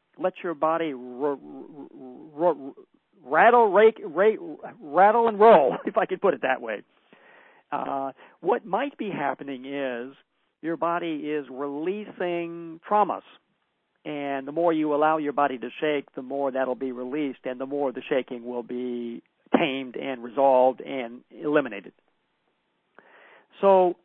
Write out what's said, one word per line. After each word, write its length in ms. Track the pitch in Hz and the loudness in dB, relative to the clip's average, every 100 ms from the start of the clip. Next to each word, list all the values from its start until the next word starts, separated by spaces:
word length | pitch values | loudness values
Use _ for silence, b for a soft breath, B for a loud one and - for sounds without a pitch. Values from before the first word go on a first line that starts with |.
| _ - | _ -8
Let 160 | 180 - | -6 -6
your 120 | 185 | -8
body 380 | 151 156 165 165 | -2 0 0 -2
r-, 460 | 127 123 123 147 139 147 139 - 151 - - 131 127 - 147 | -6 -12 -6 -4 -4 -10 -18 -18 -18 -20 -18 -20 -18 -18 -2
r-, 100 | 175 | 0
r-, 260 | 143 135 131 - _ _ _ | 0 -6 -16 -20 _ _ _
rattle, 480 | 131 156 214 240 220 | -2 4 6 8 6
rake, 280 | 190 220 226 | 8 6 4
rake, 340 | 196 156 214 208 170 - - 151 | -4 2 2 2 -6 -14 -16 -18
rattle 480 | 165 151 196 226 233 | -2 4 6 6 2
and 120 | 202 | 6
roll, 360 | 226 190 131 - | 8 10 8 0
<laughs> 40 | |
if 120 | - 226 | -4 -2
I 100 | 160 | -2
could 140 | 185 | 0
put 140 | 196 | 0
it 80 | 135 | 0
that 180 | 135 127 | -2 -4
way. 220 | 120 104 - _ b b b b b b _ | -4 -10 -10 _ b b b b b b _
Uh, 400 | 139 131 139 135 - B B | -8 -6 -6 -8 -12 B B
what 260 | 165 233 - | -2 -2 0
might 300 | 196 285 - | -4 -4 -6
be 120 | 208 | -8
happening 540 | 175 139 131 139 131 | -4 -4 -6 -10 -12
is 500 | 135 143 135 120 127 135 _ _ _ _ | -10 -6 -6 -6 -10 -16 _ _ _ _
your 140 | 156 165 | -8 -4
body 380 | 165 170 170 | -2 -2 -4
is 320 | 151 147 151 135 | -6 -4 -6 -6
releasing 1300 | 131 143 143 165 208 208 - 180 170 170 170 165 165 - | -8 -8 -6 -6 -6 -10 -6 -4 -4 -6 -10 -14 -16 -2
traumas. 340 | 208 190 95 - - _ _ _ _ _ _ | 2 2 -2 -10 -20 _ _ _ _ _ _
And 440 | 156 147 143 139 135 | -12 -8 -6 -6 -6
the 40 | |
more 200 | 151 170 | 0 0
you 220 | 160 151 | 2 0
allow 240 | 147 156 160 | 2 2 2
your 140 | 147 | 0
body 260 | 139 143 131 | 0 0 -2
to 100 | 120 - | -10 -4
shake, 260 | 156 147 139 | -2 -2 -6
the 80 | - | -14
more 280 | 127 139 139 | -10 -6 -4
that'll 240 | 131 127 | -2 -4
be 180 | 123 131 | -4 -6
released, 480 | 123 127 147 143 123 | -8 -8 -6 -6 -6
and 160 | 127 127 | -10 -10
the 60 | 135 | -8
more 260 | 143 139 | -4 -4
the 100 | 123 - | -6 -4
shaking 380 | 139 - 123 120 | -4 -4 -10 -8
will 160 | 123 | -10
be 600 | 117 123 123 120 117 120 - _ _ - | -8 -8 -6 -6 -8 -10 -16 _ _ 0
tamed 400 | 165 135 127 113 | 0 -2 -8 -10
and 280 | 139 127 | -8 -8
resolved 560 | 120 113 139 127 127 120 | -6 2 4 6 4 2
and 400 | - 135 117 123 _ | -6 -8 -8 -12 _
eliminated. 600 | 117 151 147 131 101 - _ _ _ _ _ _ _ _ _ _ - B B B B B _ | -10 0 0 0 -6 -14 _ _ _ _ _ _ _ _ _ _ -20 B B B B B _
So 360 | 196 190 180 - | 4 6 4 0